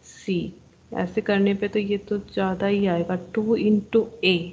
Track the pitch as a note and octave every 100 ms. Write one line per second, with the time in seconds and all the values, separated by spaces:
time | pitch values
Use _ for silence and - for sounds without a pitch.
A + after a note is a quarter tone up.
0 | - - - F3+ - - - _ _ -
1 | F3+ G3+ G#3 G3+ G3 G3 G3+ G#3+ G3+ G3+
2 | G3+ G#3 G3 - F#3+ F#3 G3+ G3+ G3+ E3+
3 | E3+ F#3 - - G#3+ A3+ G#3 G#3+ G3 A3+
4 | - - F3+ F3+ E3+